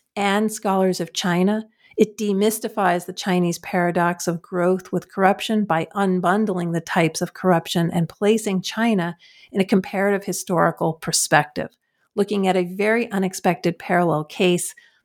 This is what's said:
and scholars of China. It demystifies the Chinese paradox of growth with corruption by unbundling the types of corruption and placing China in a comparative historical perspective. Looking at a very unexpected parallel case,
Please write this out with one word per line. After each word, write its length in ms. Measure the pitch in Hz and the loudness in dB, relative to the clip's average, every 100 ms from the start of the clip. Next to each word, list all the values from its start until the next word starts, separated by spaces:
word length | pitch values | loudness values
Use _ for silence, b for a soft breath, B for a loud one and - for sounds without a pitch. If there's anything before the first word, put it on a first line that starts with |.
| _ - | _ -4
and 340 | 202 202 214 | 0 2 0
scholars 520 | 214 208 190 190 180 | -2 -2 2 2 0
of 100 | 170 | -4
China. 540 | - 185 175 190 214 220 b b b | -4 0 2 2 0 -6 b b b
It 200 | 214 - | 0 0
demystifies 880 | 208 196 214 226 220 - 185 175 175 | -2 2 0 0 -6 -2 0 0 -4
the 60 | |
Chinese 480 | 185 208 180 175 170 | -8 -2 0 0 -2
paradox 680 | - 185 175 170 175 175 - | -4 -2 0 0 0 -2 -4
of 140 | 170 | -6
growth 520 | - 180 175 185 - | -6 -2 0 0 -2
with 180 | 180 - | -6 -6
corruption 540 | - 190 202 - 220 202 | 0 2 2 0 -2 0
by 240 | 165 160 | 0 -2
unbundling 800 | 202 190 185 175 202 214 180 175 | -2 0 2 2 2 0 -2 -2
the 80 | 165 | -4
types 400 | 165 185 165 - | -2 0 0 0
of 120 | 175 | -8
corruption 580 | - 185 165 - 180 170 | -2 2 2 0 -2 0
and 160 | 175 160 | 0 -2
placing 540 | - 202 220 214 190 | 0 0 2 0 -4
China 560 | - - 233 202 170 170 B B B | -4 -2 0 0 -2 -8 B B B
in 80 | 202 | -2
a 60 | 190 | 2
comparative 580 | 196 - 196 202 196 | 2 0 -2 0 0
historical 720 | 196 180 - 170 170 - 170 | -2 -8 -2 2 2 2 -4
perspective. 760 | 160 - - - 151 - 170 - _ _ _ _ 208 | -2 -4 -2 2 2 2 -4 -10 _ _ _ _ -4
Looking 320 | 202 202 190 | -2 0 2
at 80 | 185 | 2
a 80 | |
very 480 | 180 190 208 233 226 | 0 -2 0 0 0
unexpected 680 | 196 185 - 185 175 175 170 | -2 -2 0 -2 0 -2 -4
parallel 460 | - 175 175 151 | -2 2 2 0
case, 500 | 156 - 185 175 - - b b | -4 0 2 2 -2 -12 b b